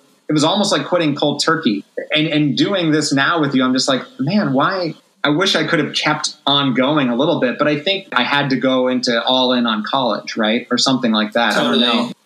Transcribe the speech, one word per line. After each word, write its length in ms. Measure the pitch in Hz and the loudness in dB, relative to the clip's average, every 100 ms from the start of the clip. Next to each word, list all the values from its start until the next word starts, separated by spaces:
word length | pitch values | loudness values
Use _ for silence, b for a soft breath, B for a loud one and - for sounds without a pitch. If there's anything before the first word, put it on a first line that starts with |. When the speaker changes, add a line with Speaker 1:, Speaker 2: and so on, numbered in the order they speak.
| _ _ - | _ _ -2
Speaker 1:
it 40 | |
was 120 | 151 | 0
almost 260 | 156 202 185 | 2 2 0
like 160 | 165 - | 0 0
quitting 300 | 175 156 - | 0 0 0
cold 260 | 151 - | 0 0
turkey. 420 | - 160 120 101 - - - | 0 0 0 -2 -6 -12 -4
And, 140 | 151 156 | -2 0
and 280 | 147 147 117 | 0 0 2
doing 360 | 180 196 165 | 0 0 0
this 200 | 151 147 | 0 0
now 280 | 135 143 170 | 0 2 2
with 160 | 143 131 | 2 2
you, 80 | |
I'm 80 | 127 | 2
just 160 | 127 135 | 0 0
like, 140 | 127 - - | -2 -4 -6
man, 320 | 139 208 151 | 0 0 2
why? 420 | 131 160 190 170 - _ _ | 2 0 0 -4 -8 _ _
I 60 | 143 | -2
wish 260 | 151 196 180 | 0 2 0
I 100 | 156 | 0
could 140 | 165 | 0
have 140 | 139 | -2
kept 420 | - 156 147 - - - | -2 -2 -2 -4 -6 -2
on 280 | 143 139 | 0 2
going 340 | 120 127 151 127 | 0 2 2 0
a 60 | 120 | 0
little 240 | 156 151 | 0 2
bit, 180 | 131 117 | 0 0
but 80 | 147 | 0
I 140 | 151 | 0
think 260 | 196 196 - | -2 -4 -2
I 100 | 123 | -4
had 280 | 120 143 139 | 0 0 0
to 60 | 131 | 0
go 300 | 131 131 127 | 2 2 2
into 340 | 127 123 117 | 0 0 -2
all 300 | 120 127 127 | 0 0 2
in 140 | 123 120 | 2 0
on 160 | 107 | -2
college, 540 | 107 139 123 104 - - | -2 -2 -2 -4 -6 -4
right? 300 | 107 120 - | 0 0 -2
Or 80 | 123 | -2
something 320 | 139 127 123 | 0 0 0
like 220 | 110 107 | 0 0
that. 220 | 120 113 | 0 0
Speaker 2:
Totally. 300 | 104 120 117 | 0 0 0
Speaker 1:
I 80 | 120 | 2
don't 140 | 117 - | 0 -2
know. 60 | - | -8